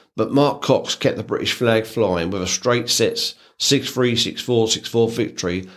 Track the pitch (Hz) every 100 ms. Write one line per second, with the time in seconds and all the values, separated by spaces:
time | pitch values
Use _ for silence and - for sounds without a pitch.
0 | _ - 107 139 143 - - 117 - -
1 | 143 98 98 104 98 - 120 110 110 -
2 | 101 87 85 98 90 - 127 120 - -
3 | 104 - - - _ - - 151 - 131
4 | 123 117 - - - 117 113 - - 117
5 | 113 117 104 - 90 90 95